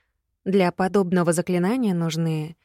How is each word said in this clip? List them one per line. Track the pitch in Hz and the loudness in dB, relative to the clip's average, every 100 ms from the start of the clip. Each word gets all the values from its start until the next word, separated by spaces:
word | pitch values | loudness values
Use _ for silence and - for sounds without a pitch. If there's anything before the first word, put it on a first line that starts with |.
| _ _ _ _ - | _ _ _ _ -2
для | 196 180 | 2 2
подобного | - 185 196 175 180 170 | 0 0 0 2 2 2
заклинания | 165 180 180 185 262 226 175 | 0 0 0 0 0 0 0
нужны | 165 160 165 156 156 - | -2 -2 -2 -2 -6 -12